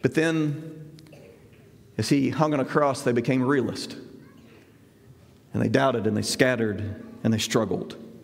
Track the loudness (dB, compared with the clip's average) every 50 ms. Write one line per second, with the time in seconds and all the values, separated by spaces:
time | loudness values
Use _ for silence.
0 | 0 2 2 2 2 2 2 0 0 0 -2 -4 -8 -12 -14 -16 -18 -18 -20 -20
1 | -20 -20 -20 -20 -20 -20 -20 -20 -20 -20 -20 -20 -20 -20 -20 -20 -20 -14 -6 -4
2 | 0 2 2 2 2 0 2 2 0 2 2 0 0 0 2 2 2 2 2 0
3 | 0 0 0 2 2 2 2 2 2 2 2 2 2 0 -4 -6 -8 -10 -12 -14
4 | -16 -18 -20 -20 -20 -20 -20 -20 -20 -20 -20 -20 -20 -20 -20 -20 -20 -20 _ -20
5 | -20 -20 -20 -20 -20 -20 -20 -20 -20 -8 -2 -2 0 2 2 4 4 4 2 2
6 | 0 0 0 0 -2 -2 2 2 2 2 4 2 0 -2 -2 -4 -6 -8 -8 -10
7 | -14 -16 -18 -2 0 0 2 2 0 0 0 0 2 2 -2 -4 -6 -8 -12 -16
8 | -16 -18 -20 -20